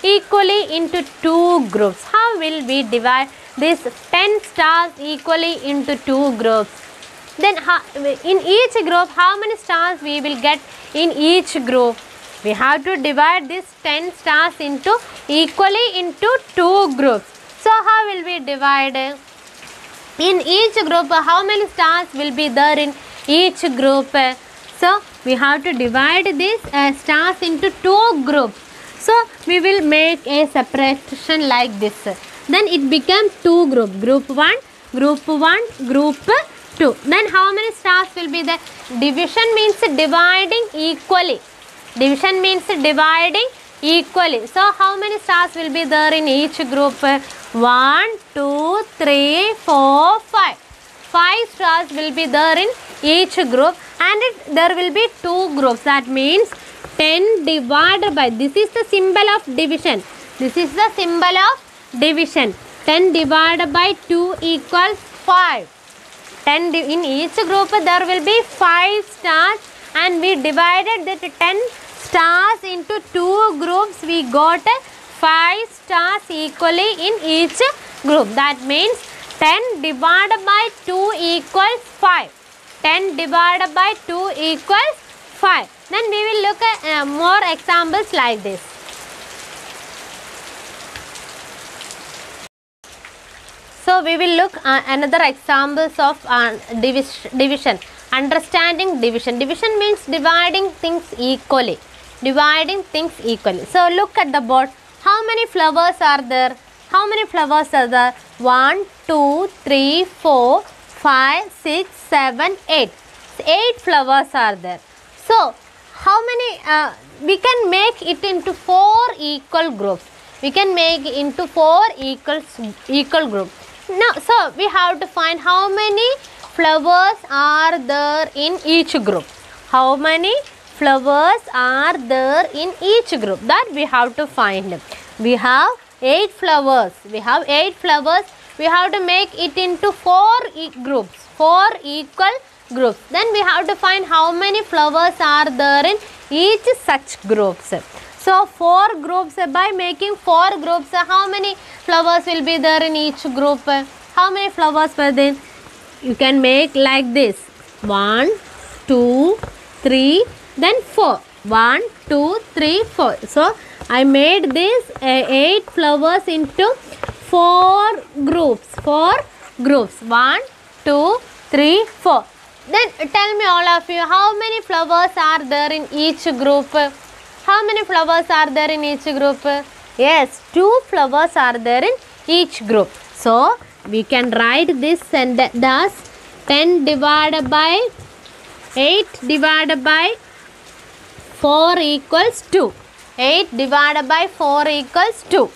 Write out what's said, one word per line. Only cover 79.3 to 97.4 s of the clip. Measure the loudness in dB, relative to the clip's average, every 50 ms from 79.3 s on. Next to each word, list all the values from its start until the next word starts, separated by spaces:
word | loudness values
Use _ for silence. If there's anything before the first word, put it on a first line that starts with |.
| -6 0
ten | 2 2 2 2 0 -4 -6 -6
divided | -6 -6 -6 -2 0 2 4 2 2 2 0 -2 0
by | 0 0 2 0 -2 -6 -10 -10
two | -6 -2 -2 -2 -2 -2 -4
equals | -2 -2 -2 -4 -6 -4 0 0 0 2 0 -4
five. | -10 -16 -8 0 2 2 2 2 -2 -6 _ _ -20 -20 -20 -20 -20 -20 -20 -4
Ten | 0 0 0 0 -2 -4 -4
divided | -6 -6 -2 0 2 2 2 2 0 -2 -2 0
by | 0 0 0 0 -6 -10
two | -8 -6 -6 -6 -6 -6
equals | -4 -4 -4 -4 -4 -2 0 0 2 2 0 -4 -8 -16 -20 -20 -20 -20 -20 -8 -2
five. | 0 2 2 2 -2 -6 -16 -20 -16 -8
Then | -6 -4 -2 -2
we | -2 -2 -2
will | -2 -2 0
look | 0 -2 -2 0
at, | -2 -2 -2 -2 -4
uh, | -4 -4 -2 -4
more | -4 -4 -2 0 2 2 2 2 0
examples | -4 -6 -2 0 0 0 2 0 -2 -4 -4 -2
like | -2 -2 0 0 -2 -4
this. | -6 -10 -10 -10 -14 -18 -20 -20 -20 -20 -18 -18 -20 -20 -20 -20 -20 -20 -20 -20 -20 -20 -20 -20 -20 -20 -18 -18 -20 -20 -20 -20 -20 -20 -20 -20 -20 -20 -20 -20 -20 -20 -20 -20 -20 -20 -20 -20 -20 -18 -18 -18 -18 -18 -20 -20 -20 -20 -20 -20 -20 -20 -20 -20 -20 -20 -20 -20 -18 -18 -18 -18 -18 -20 -20 -20 -20 -20 -20 -20 -20 -20 _ _ _ _ _ _ _ -20 -20 -20 -20 -20 -20 -20 -20 -20 -20 -20 -20 -20 -20 -20 -20 -20 -20 -6 0
So | 2 2 2 2
we | 0 0 0
will | 0 0 2
look, | 2 0 0 -2 -6 -2
uh, | 0 0 0 0
another | -2 -2 -2 0 0 2 2 2
examples | 0 0 -4 -2 0 0 0 0 0 -2 -2 -2 -2 -2 0
of, | 0 0 0 -2 -4
uh, | -2 0 0 0 0 -4 -8 -12 -10 -6 -2
divis-, | -2 0 0 -2 -4 -4 -10 -16 -16 -8 -2
division. | 0